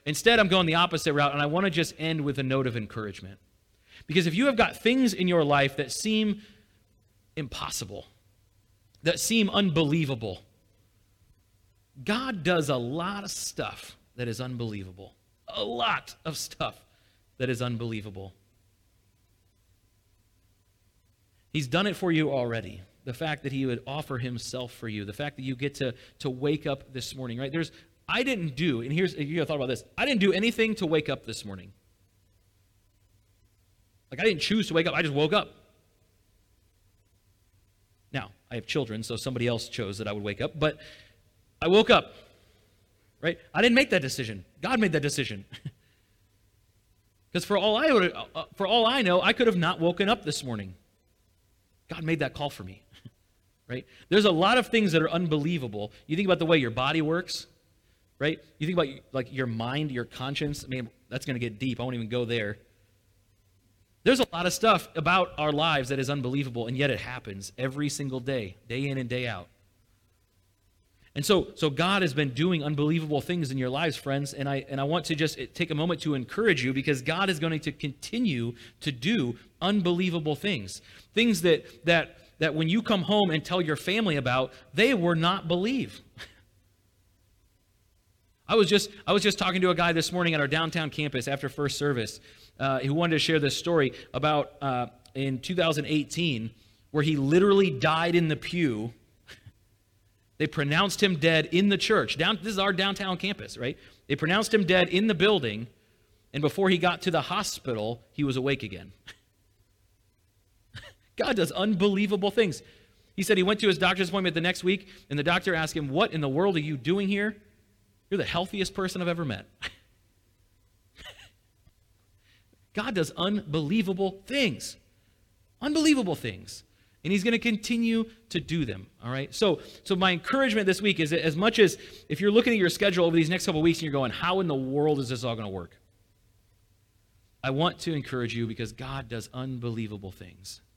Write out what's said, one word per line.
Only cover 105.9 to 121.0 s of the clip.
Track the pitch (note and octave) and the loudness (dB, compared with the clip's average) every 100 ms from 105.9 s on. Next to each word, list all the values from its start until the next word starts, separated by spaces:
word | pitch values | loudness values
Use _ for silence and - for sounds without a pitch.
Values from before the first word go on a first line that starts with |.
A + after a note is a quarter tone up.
| _ _ _ _ | _ _ _ _
and | C#3 | -2
before | D3 - F#3+ | -2 2 4
he | F3+ | 4
got | F3 E3 | 2 0
to | F#3 | 0
the | E3 | 0
hospital, | C3 F#3+ G3+ - C3+ A2 G#2+ A#2+ _ | 0 -4 -4 -6 -6 -4 -4 -6 _
he | - | -4
was | C#3+ B2+ | -2 0
awake | C3 C3+ | -2 -2
again. | G#2 F#2 F#2 - - - _ _ _ _ _ _ _ _ _ _ _ _ _ _ _ - | -4 -12 -16 -20 -20 -20 _ _ _ _ _ _ _ _ _ _ _ _ _ _ _ -20
<laughs> | - _ _ - | -20 _ _ -4
God | - A3 | 0 2
does | D#3 | 0
unbelievable | - G3+ F#3+ G3+ G3 G#3 G3+ G3+ | 0 0 2 2 2 0 0 0
things. | G3+ G#3 - - - _ _ _ - | 2 2 0 -12 -20 _ _ _ -6
He | |
said | F#3+ G3 | 2 4
he | |
went | F3+ G#3+ | 4 4
to | G#3+ | 2
his | D#3+ | 4
doctor's | F3+ F#3 F3 | 2 2 0
appointment | F#3+ F3+ | 0 0
the | D#3+ | 0
next | F3 F3+ | -2 0
week, | F3+ G3+ - - - | 0 0 -4 -20 -6
and | C#3+ | -2
the | |
doctor | D3 F3 G3 | 0 0 0
asked | E3 D#3 E3 | -2 -2 -4
him, | C#3+ | -2
"What | C#3+ F3 | 0 0
in | D#3+ | 0
the | C#3 | -2
world | C#3 G3 E3+ | 0 2 0
are | |
you | D3+ C#3 | -2 -4
doing | B2 F#3+ G3 | 0 0 0
here? | G3+ G#3 G#3+ - _ _ _ _ _ _ | 0 -2 -6 -20 _ _ _ _ _ _
You're | G3 | -4
the | - | -2
healthiest | E3+ F#3 G3+ F3+ | -2 -2 -4 -4
person | - F#3 F#3 | -4 -4 -2
I've | F3 | -4
ever | E3+ | -2
met." | D3+ F#2+ - _ | -4 -6 -10 _
<laughs> | - - _ _ _ _ _ _ _ _ _ _ _ - | -14 -14 _ _ _ _ _ _ _ _ _ _ _ -20